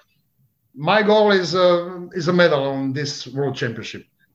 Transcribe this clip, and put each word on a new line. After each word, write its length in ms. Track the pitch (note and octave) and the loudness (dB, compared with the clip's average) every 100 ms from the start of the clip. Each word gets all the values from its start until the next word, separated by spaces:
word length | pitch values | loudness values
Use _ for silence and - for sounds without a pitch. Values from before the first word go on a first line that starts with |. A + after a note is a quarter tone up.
| _ _ _ _ _ _ _ | _ _ _ _ _ _ _
my 300 | B2+ D#3 G#3 | -6 0 2
goal 280 | G3+ G#3+ G#3 | 4 4 4
is, 220 | G3 E3+ | 2 0
uh, 540 | F#3 F3+ F3 F3 F#3 F3 | 2 4 2 -2 -12 -10
is 140 | F#3 D#3 | -6 0
a 60 | |
medal 300 | F3+ E3+ C#3+ | 4 4 4
on 280 | C#3 C3+ C3+ | -2 -4 -4
this 360 | C3+ C#3 - C3 | -4 -6 -8 -10
world 280 | C3+ C#3 C3 | -6 -4 -4
championship. 500 | B2 G#2+ G2 G2+ - _ _ | -6 -8 -12 -16 -20 _ _